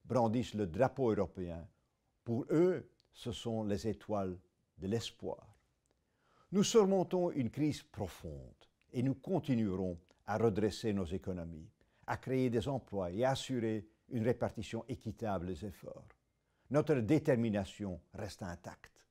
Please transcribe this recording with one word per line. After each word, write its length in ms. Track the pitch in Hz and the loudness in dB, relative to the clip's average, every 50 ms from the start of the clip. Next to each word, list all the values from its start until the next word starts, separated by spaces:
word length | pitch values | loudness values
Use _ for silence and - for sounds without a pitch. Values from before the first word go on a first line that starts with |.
| _ | _
brandissent 520 | - 117 123 117 110 110 127 113 - - | 0 2 4 4 4 2 0 -2 -2 -2
le 100 | 107 104 | -2 -2
drapeau 460 | 85 78 98 131 123 - 139 131 113 | -2 2 2 2 2 4 2 2 2
européen. 560 | 107 104 92 - - 95 90 87 82 85 78 - _ _ _ _ _ _ _ _ _ _ - | 4 2 0 -2 -2 -8 -8 -8 -8 -10 -12 -16 _ _ _ _ _ _ _ _ _ _ -6
Pour 220 | 117 117 123 - - | -4 -4 -2 0 2
eux, 400 | 170 156 180 185 175 127 - - _ _ _ _ _ | 4 4 4 4 2 -2 -6 -12 _ _ _ _ _
ce 180 | - - 123 | -10 -8 -8
sont 320 | 104 - - 120 113 110 110 | -8 -6 -4 -4 -2 -2 0
les 240 | 101 101 95 - | 0 -2 0 0
étoiles 520 | 110 98 - - - 107 101 98 92 90 90 _ _ _ _ _ _ _ - | -4 -4 -4 -4 -4 -2 -2 -2 -2 -6 -8 _ _ _ _ _ _ _ -8
de 80 | 95 | -4
l'espoir. 680 | 95 110 113 - - - - - 90 - - - - - _ _ _ _ _ _ _ _ _ _ _ _ _ _ _ _ _ _ - | -2 -2 -2 -4 -6 -10 -8 -8 -8 -8 -8 -12 -20 -20 _ _ _ _ _ _ _ _ _ _ _ _ _ _ _ _ _ _ -2
Nous 120 | 175 208 190 | 2 2 2
surmontons 680 | - - 226 196 190 196 185 170 175 185 180 175 - | 6 6 6 6 8 6 2 2 2 2 0 0 0
une 220 | - 139 120 110 | 0 0 -2 -2
crise 320 | - 135 151 151 - - - | 0 0 0 0 0 -4 -8
profonde 840 | _ - 101 101 85 - - - 82 73 67 64 60 - _ - _ _ _ _ _ | _ -8 -6 -6 -6 -6 -12 -12 -12 -12 -12 -14 -16 -20 _ -20 _ _ _ _ _
et 120 | - 127 123 | -2 0 0
nous 100 | 135 131 | 0 0
continuerons 840 | 135 - 151 190 165 - - 127 113 110 98 90 95 95 90 87 87 _ _ _ _ - | -2 -4 -2 -2 -2 2 2 2 2 2 2 0 0 -2 -2 -4 -6 _ _ _ _ -6
à 120 | - 104 | -2 0
redresser 540 | 110 113 117 95 104 107 101 - - - 110 | 4 4 4 4 4 2 2 2 0 -2 0
nos 140 | 101 98 92 | 0 0 0
économies, 640 | 80 92 92 - 98 92 90 82 85 82 78 82 - _ _ _ _ _ _ - | -2 -4 -6 -4 -6 -6 -6 -6 -8 -10 -12 -14 -18 _ _ _ _ _ _ -6
à 120 | - 117 | -6 -6
créer 320 | - - 127 131 131 127 123 | -6 -4 -2 0 2 2 2
des 180 | 113 117 95 | 2 2 0
emplois 440 | 135 139 120 - - 98 98 92 87 | 0 -4 -4 -6 -6 -4 -4 -2 -2
et 120 | 90 107 127 | 0 2 2
à 80 | 131 | 2
assurer 560 | 135 127 - - 131 120 113 113 110 107 90 - _ _ _ - | 2 0 -2 -4 -2 0 0 0 -2 -2 -4 -10 _ _ _ -6
une 140 | - 113 110 | -4 0 2
répartition 600 | 123 117 - 117 98 - 113 101 - - 113 - - | 2 2 2 0 -4 -4 -6 -8 -6 -8 -8 -6 -8
équitable 560 | 123 - - 110 95 - 113 104 98 87 87 | -10 -8 -8 -10 -8 -4 -4 -2 -2 -2 -2
des 200 | 92 92 76 104 | -4 -6 -6 -8
efforts. 420 | 101 - - - - - - - - - _ _ _ _ _ _ _ _ _ _ - | -12 -12 -12 -14 -14 -14 -14 -18 -20 -20 _ _ _ _ _ _ _ _ _ _ 0
Notre 260 | 135 151 147 - 151 | 0 2 4 4 2
détermination 1040 | 127 110 - 156 143 151 151 131 117 117 117 101 104 95 - - - 104 95 87 82 _ _ - | 2 4 4 4 4 6 4 4 4 4 2 2 0 -2 -4 -6 -6 -6 -6 -6 -8 _ _ -12
reste 300 | 104 107 98 - - 110 | -10 -10 -10 -8 -8 -8
intacte. 600 | 87 87 - - - - - - - _ - _ _ | -8 -8 -8 -12 -16 -16 -16 -20 -20 _ -20 _ _